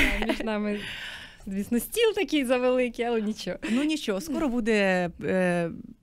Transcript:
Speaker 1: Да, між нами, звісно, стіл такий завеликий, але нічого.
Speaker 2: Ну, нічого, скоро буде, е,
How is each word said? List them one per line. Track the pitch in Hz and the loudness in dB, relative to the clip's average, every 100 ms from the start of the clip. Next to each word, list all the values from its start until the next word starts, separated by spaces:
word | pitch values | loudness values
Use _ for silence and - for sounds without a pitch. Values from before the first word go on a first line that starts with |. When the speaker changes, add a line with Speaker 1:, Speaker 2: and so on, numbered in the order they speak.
| 254 - | 8 2
Speaker 1:
Да, | 226 | 0
між | - | -2
нами, | 220 208 208 208 - - - - - - 208 | -2 -2 -2 -2 -6 -10 -12 -14 -16 -16 -8
звісно, | 190 196 240 | -6 0 -2
стіл | - 440 453 | 0 2 2
такий | 403 359 302 | 2 0 0
завеликий, | 247 254 254 254 247 233 | 2 2 4 2 2 -2
але | 233 226 | 0 0
нічого. | 214 214 180 - 208 | 0 -4 -6 -6 -2
Speaker 2:
Ну, | 233 | 0
нічого, | 302 302 - 190 | 2 0 -2 -4
скоро | 320 320 294 | -2 -2 0
буде, | 240 220 214 196 180 175 - | 0 2 4 4 2 0 -4
е, | - 185 180 175 170 - - - | -2 0 2 0 -2 -6 -14 -16